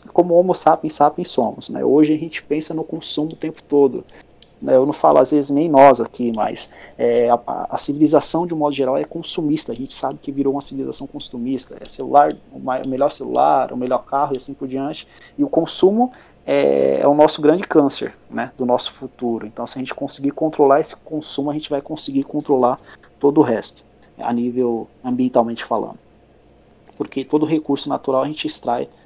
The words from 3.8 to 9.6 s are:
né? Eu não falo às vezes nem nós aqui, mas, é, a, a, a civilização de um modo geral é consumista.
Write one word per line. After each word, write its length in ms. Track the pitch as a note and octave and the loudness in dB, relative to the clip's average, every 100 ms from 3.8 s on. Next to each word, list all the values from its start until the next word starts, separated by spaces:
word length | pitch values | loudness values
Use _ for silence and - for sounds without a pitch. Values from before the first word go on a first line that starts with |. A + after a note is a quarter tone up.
| C#3 A#2+ - - - _ - - | 4 2 -12 -20 -20 _ -20 -12
né? 140 | C3+ C3 | 2 4
Eu 100 | C#3 | 4
não 80 | |
falo 260 | D3+ D#3 D3 | 2 4 6
às 120 | C3+ | 4
vezes 200 | D3+ C#3 | 2 0
nem 180 | C#3+ E3 | 0 2
nós 300 | C#3 C#3 B2 | 8 8 8
aqui, 320 | A2+ - A#2+ | 0 -4 -4
mas, 360 | A2 G#2 - - - - - | -2 -4 -6 -14 -16 -20 -4
é, 320 | A#2+ A#2+ A#2 | 0 2 4
a, 100 | A#2+ - | 2 0
a, 300 | - - - | -8 -6 -8
a 20 | |
civilização 680 | - C#3+ D3+ D3+ - E3 F3 | -6 2 4 4 2 -4 -4
de 60 | |
um 40 | D#3+ | -2
modo 160 | D3 | -2
geral 220 | C#3 C3 C#3+ | -2 -2 -2
é 80 | |
consumista. 680 | D3 E3+ E3 - D3+ D#3+ | -4 -10 -10 -6 -2 -2